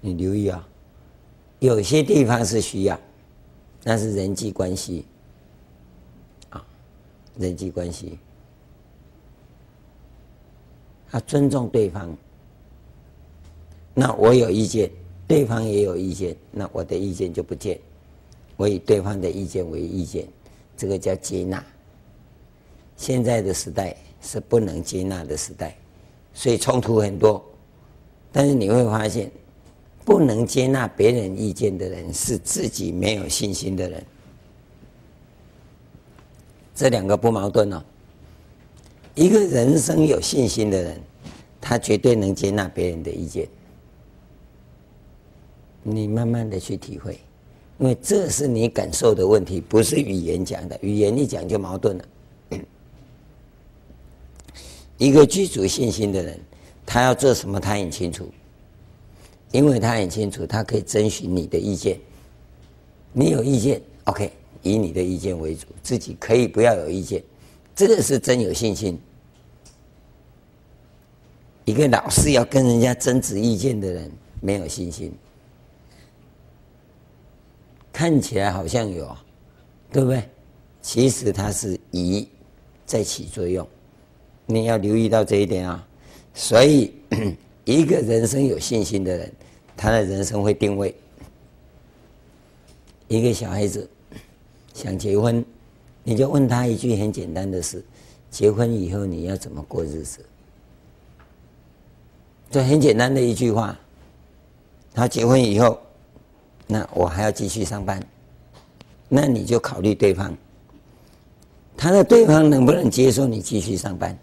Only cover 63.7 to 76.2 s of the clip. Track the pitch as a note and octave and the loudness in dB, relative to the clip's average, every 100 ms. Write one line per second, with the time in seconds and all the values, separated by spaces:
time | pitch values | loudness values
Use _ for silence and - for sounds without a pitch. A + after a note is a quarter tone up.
63.7 | B2+ - - - G2+ G#2 - - - F2+ | -2 -6 -8 -6 -4 -6 -8 -20 -8 -2
64.7 | A2 F#2+ F#2 F2+ F#2 F#2+ F2 D#2+ D#2+ - | 0 0 -2 -4 -4 -6 -6 -6 -8 -12
65.7 | - - B2 - - - A#2 A2+ G#2 A#2 | -18 -6 -6 -6 -14 2 2 2 2 2
66.7 | G2+ D#2 F#2 F2 G2+ - _ - - _ | 2 -2 -6 -4 -8 -8 _ -20 -20 _
67.7 | - G3+ A3 G#3 C3+ - B2+ G#2 E2+ A2+ | 2 4 4 4 0 2 0 0 -2 -2
68.7 | F2+ G#2 E2+ - - _ _ _ _ - | -2 -6 -8 -14 -20 _ _ _ _ -20
69.7 | _ _ _ _ _ _ _ _ _ _ | _ _ _ _ _ _ _ _ _ _
70.7 | - _ _ _ _ _ - - _ - | -20 _ _ _ _ _ -20 -20 _ -4
71.7 | A2 D3 A#2 - - D3+ C3 A#2+ C3+ B2+ | 2 4 2 2 2 4 4 4 4 4
72.7 | A#2 B2 A#2+ C3+ B2+ - G2+ A2+ G#2 C3 | 4 2 2 0 0 0 -2 0 0 -2
73.7 | A2 G2 F2+ D#2 - - - F#2+ G2+ D#2+ | -2 -4 -6 -10 -16 -18 -8 -4 -4 -4
74.7 | - F2 D#2 D#2+ - _ _ _ _ _ | -8 -10 -10 -14 -14 _ _ _ _ _
75.7 | _ - - - _ | _ -20 -20 -20 _